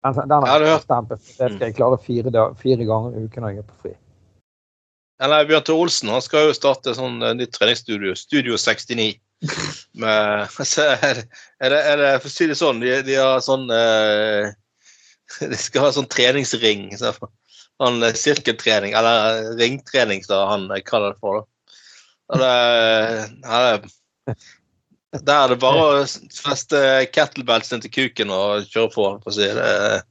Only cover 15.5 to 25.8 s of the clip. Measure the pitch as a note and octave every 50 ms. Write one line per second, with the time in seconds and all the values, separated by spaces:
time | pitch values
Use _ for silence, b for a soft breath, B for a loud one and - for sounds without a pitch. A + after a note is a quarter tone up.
15.5 | B2 - - - - B2 C#3 C#3+ B2 C#3 C3 - - - B2 B2 C3 C#3+ C3 -
16.5 | - A2+ A#2 A2 G#2+ G2+ G2 G2 G2+ G2+ A#2 A2+ - - - - _ _ _ _
17.5 | _ - - _ _ _ C3+ B2 A#2+ A#2 A#2 A#2 A2 A2 - D3 D3 C#3 C#3 -
18.5 | A2+ - - A#2 A2 G#2 G2+ G2+ G#2+ A2 A2+ A2+ A#2 A2+ G#2+ A2 A2+ A2 A2 A2
19.5 | A#2 A#2 A#2 A#2+ C3 C#3 - - - C3+ A#2+ A2 G2+ F#2+ F#2 - G2+ G2 G2 G2
20.5 | G#2+ G2+ F#2+ F#2+ G2 G2 F#2+ - - A2+ G#2 G2+ F#2+ _ - G#2 G2 G#2+ G#2+ _
21.5 | _ _ _ b b b b b b b b b b b _ _ - B2+ C3 B2+
22.5 | B2 B2 A#2+ A#2+ A#2+ A#2 A2+ A2+ A2+ A2 A2 A2+ A2+ A2 A2 G#2+ A2+ - - A#2+
23.5 | A2+ A#2+ B2+ B2 A2 G2+ G2 G2+ _ _ _ _ _ _ _ - A2+ b b b
24.5 | b b _ _ _ _ _ _ _ _ _ _ - D3 D3+ C#3 C#3+ D3 C#3 B2+
25.5 | B2+ A#2+ C3 B2+ C#3 D#3+